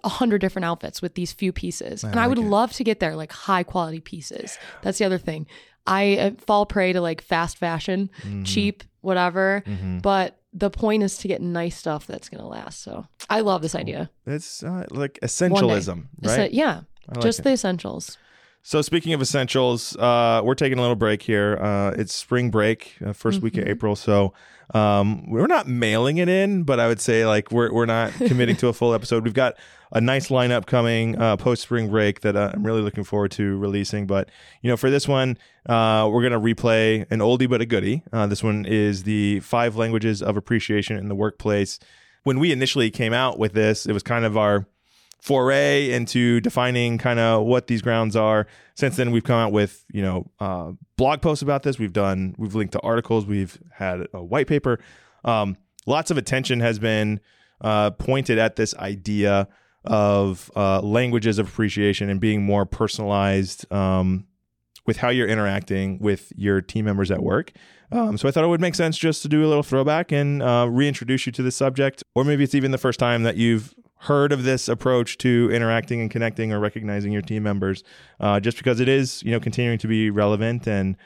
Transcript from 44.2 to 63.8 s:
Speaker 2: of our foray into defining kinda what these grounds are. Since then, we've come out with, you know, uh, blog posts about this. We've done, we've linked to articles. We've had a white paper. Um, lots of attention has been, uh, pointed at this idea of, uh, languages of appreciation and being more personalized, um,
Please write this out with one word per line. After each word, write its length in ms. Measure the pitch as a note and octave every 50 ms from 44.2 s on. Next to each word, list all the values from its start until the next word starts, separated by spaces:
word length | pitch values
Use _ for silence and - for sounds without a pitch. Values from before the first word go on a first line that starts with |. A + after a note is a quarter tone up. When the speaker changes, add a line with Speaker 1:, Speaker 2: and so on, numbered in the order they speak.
| A#2
Speaker 2:
of 120 | A2 G#2 A2
our 280 | G#2+ G#2 G2+ G2+ G2 - _ _ _ _ _ _ _ - - _
foray 680 | - - C#3 C3 B2+ C3 C#3 C#3+ C#3+ C#3+ C#3+ C#3 C#3+ C3 B2
into 480 | B2 A#2 - - B2 A#2+ A#2+ A#2+ A#2
defining 580 | A2 A#2+ - B2+ B2 B2 B2 A#2+ A#2+ A#2 A#2 A2+
kinda 420 | - B2+ A#2+ A#2 A2+ A2+ A2+ A2
what 260 | G#2+ A#2 B2+ B2 - -
these 140 | A#2+ A2 -
grounds 340 | A#2+ A#2 A2+ A2+ A2 G2+
are. 300 | A2+ A2 A2 A2 G#2+ G#2 - - - - _ _
Since 220 | - D3 B2+ F3
then, 140 | D#3 B2+ A#2+ A#2
we've 100 | A#2 -
come 120 | - A#2+
out 160 | A#2 A2+ G#2 G#2
with, 320 | G#2+ G#2 F#2+ - - _ - -
you 100 | G#2 F#2+
know, 280 | F#2+ F#2 F2+ - - _ -
uh, 320 | G2+ F#2+ F#2 F2+ D#2+ E2 F#2 - - - _
blog 260 | - B2+ C3+ D#3 C#3+ -
posts 200 | E3 D3+ - C#3
about 200 | C#3+ C#3+ C3+ -
this. 160 | C#3+ B2+ A#2+
We've 140 | A2 G2 F2
done, 420 | G#2 G2+ G2 F#2+ F#2+ F#2+ F#2+ - -
we've 160 | A2 G2+ G2
linked 180 | A2 G#2 F2+ -
to 80 | -
articles. 460 | - A#2 A#2 A#2 - - A#2 A2 G2+
We've 300 | G2+ G2+ G2+ F#2+ F2 - - - - -
had 340 | - G2 F#2 F2+ F2+ E2+ - -
a 100 | F#2 F2
white 240 | F2 A2+ D3 C3+ -
paper. 320 | D3+ C#3+ - C3+ A#2+ - - - - - _ _ _ _ -
Um, 320 | A#2+ A#2 G#2+ G2+ G2 F#2 - _ _ _ - -
lots 240 | - C#3+ D#3 D#3 -
of 60 | E3+ C3+
attention 400 | - - C3+ C3 B2+ - B2+ A#2
has 180 | A#2+ A#2 A2+ G#2
been, 400 | A2+ A2+ A2 G#2+ G#2+ G#2+ G#2+ G#2 - _ _ _ _ _ _ -
uh, 300 | - A2 G#2+ G#2+ G#2 G#2 F#2+
pointed 460 | - - - C3 C3+ C3+ - A#2 A2
at 180 | A2+ A2 -
this 180 | - A2 - -
idea 680 | - G2 G2 G#2 G2 F2+ G#2+ G#2 G#2 G2+ G2+ G2+ G2 G2 - _ _ _ _ _ _ -
of, 640 | - A2 G#2+ G#2 G2+ G2+ G2+ G2 G2 F#2 - - - -
uh, 240 | - G2+ F#2+ F#2+ F#2+
languages 580 | G2+ G#2 G#2+ A#2+ B2+ A#2+ A#2 A#2 G#2+ A#2 G#2 G#2+
of 100 | G2+ F#2
appreciation 600 | - - A2 G2 - G#2 G#2 G2+ G2 - G#2 G2+
and 100 | G2 F#2+
being 220 | A2 A2 G#2+ G#2 G2+
more 240 | G2+ G2+ G2+ G2
personalized, 1040 | - - - A2+ G2+ - - G#2+ G2+ G2+ G2 G2 G2 G2 G2 F#2+ F#2 - - - - G2+
um, 520 | G2+